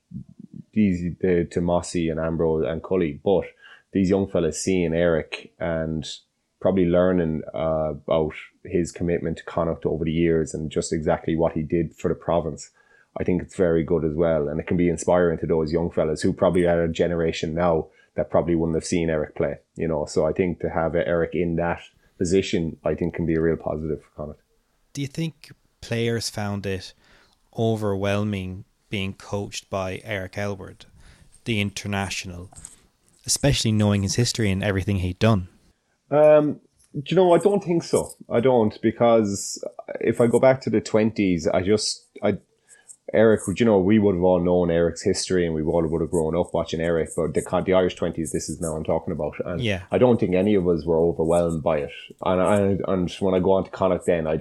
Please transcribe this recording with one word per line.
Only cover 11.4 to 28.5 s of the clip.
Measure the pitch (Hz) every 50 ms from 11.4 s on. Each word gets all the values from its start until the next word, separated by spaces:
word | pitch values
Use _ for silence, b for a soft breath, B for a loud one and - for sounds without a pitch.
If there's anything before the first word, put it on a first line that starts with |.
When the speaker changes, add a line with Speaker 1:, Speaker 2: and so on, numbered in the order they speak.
| 82 82
Speaker 1:
he | - 80
did | 78 73 87 85 82 78 -
for | - - 85
the | 82
province, | - - - 82 85 78 80 71 - - - b b b b b b b b b -
I | -
think | - 90 87
it's | - - - -
very | 92 85 82 82 78
good | 69 87 80 78
as | 80 76
well. | 80 87 82 80 78 73 71
And | 76 80
it | 80 -
can | 98 87
be | 87 87
inspiring | 82 - - 92 87 90 90 85 80 80
to | -
those | 78 85 80 80 76 82
young | 82 85 85
fellas | - 90 80 78 78 -
who | - 95
probably | 87 - 98 90 85 92 87
are | 85 85 85
a | 85 82
generation | 82 - 90 85 85 85 82 82 80 - - 80 78
now | 85 87 87 82 78 73 - b b b b b
that | - 78 -
probably | - 87 76 82 85
wouldn't | 80 82 82 80 78
have | -
seen | - 92 87 82 82
Eric | 80 78 73 - -
play, | - 82 73 69 - _ _ _
you | - 82 80
know. | 80 76 76
So | - - 95 78
I | -
think | - - 95 87 80 -
to | - 82
have | - 85 82 78 80
Eric | 85 - - 87 85 82 82 -
in | 78 90 85 82 82
that | 85 85 85 - - - _ _ _ _ _ -
position, | 98 82 92 95 95 - - 92 82 78 71 - -
I | 80 76
think, | - 87 85 -
can | - 85
be | 80 80
a | 80
real | 80 82 80 78
positive | - 78 78 78 80 78 76 71
for | - _ _
Connacht. | - 76 76 73 - _ _ _ _ _ _ _ _ _ _ -
Speaker 2:
Do | 139
you | 139 131
think | - 160 165 160 - _ - - - _ _ _ _ _
players | - - 117 117 117 117 117 113 - -
found | - 110 104 101 101 101 95
it | 98 95 92 - - - b b b b b b b b b b _ - -
overwhelming | 113 113 110 107 107 101 98 95 98 101 101 104 104 107 104 95 92 92